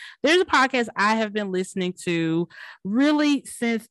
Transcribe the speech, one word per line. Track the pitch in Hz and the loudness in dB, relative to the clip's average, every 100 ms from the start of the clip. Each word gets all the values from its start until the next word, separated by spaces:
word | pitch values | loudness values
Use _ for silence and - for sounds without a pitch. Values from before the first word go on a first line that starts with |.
| - - | -20 -2
there's | 277 359 | 2 2
a | 370 | 4
podcast | 285 262 254 233 - | 2 2 0 -2 0
I | 202 220 | 0 0
have | 214 | 0
been | 208 196 | -2 -2
listening | 185 185 190 180 185 | -4 -4 -4 -4 -4
to | 180 165 165 170 170 - - - | -4 -2 0 0 -2 -8 -20 -12
really | 190 220 294 302 294 277 | -4 2 2 2 2 0
since | - - 233 226 - | -4 -6 -4 -4 -6